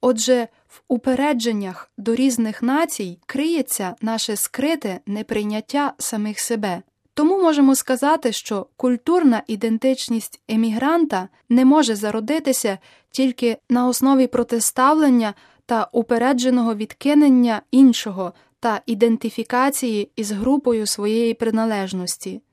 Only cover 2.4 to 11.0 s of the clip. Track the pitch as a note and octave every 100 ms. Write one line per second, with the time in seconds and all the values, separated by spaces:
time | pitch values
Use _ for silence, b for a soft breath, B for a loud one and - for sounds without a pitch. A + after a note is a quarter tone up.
2.4 | A3 G#3+ A#3+ C#4 E4 - F#3+ F3 _ C#4
3.4 | D#4 E4 - - F#3+ F3 A3 A3+ - G#3
4.4 | - - C#4 D#4+ A3 F#3 - G3+ G#3+ A3
5.4 | G#3 G#3+ A3 C#4+ C#4+ - - A3 G#3 G#3
6.4 | - A#3 G#3 F3+ - _ _ - D4+ G4
7.4 | F4 D4 C4+ C4+ - B3+ C#4+ D#4+ C4+ G#3
8.4 | - G#3 F#3+ _ B3+ B3 - F4 D#4 A3
9.4 | - G#3+ A3+ A3+ C4 C4 - A3+ - -
10.4 | _ A3 A3+ A3 C4 E4+